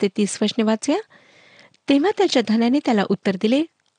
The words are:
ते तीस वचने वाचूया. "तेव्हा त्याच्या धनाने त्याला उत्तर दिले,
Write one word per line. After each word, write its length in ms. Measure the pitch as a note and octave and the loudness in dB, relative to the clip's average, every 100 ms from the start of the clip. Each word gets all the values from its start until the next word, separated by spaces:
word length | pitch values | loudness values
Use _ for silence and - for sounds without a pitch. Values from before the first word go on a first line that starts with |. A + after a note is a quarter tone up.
ते 60 | G3+ - | -4 -2
तीस 220 | G3+ - | -4 -2
वचने 220 | G#3+ - | -4 0
वाचूया. 340 | A3 A3 - F4+ - - _ - - - - _ - | -2 -2 -2 -4 -4 -20 _ -20 -20 -20 -20 _ 0
"तेव्हा 220 | C#4 F4+ A4 | 2 2 0
त्याच्या 240 | F#4 C4 G#3+ | 0 0 0
धनाने 300 | A3+ A#3 C#4+ | 2 2 0
त्याला 180 | C#4+ G#3+ F#3+ | 0 0 0
उत्तर 280 | G3 G3+ F#3+ | -2 -2 -2
दिले, 240 | G#3+ C4+ E4 _ _ | 0 0 -2 _ _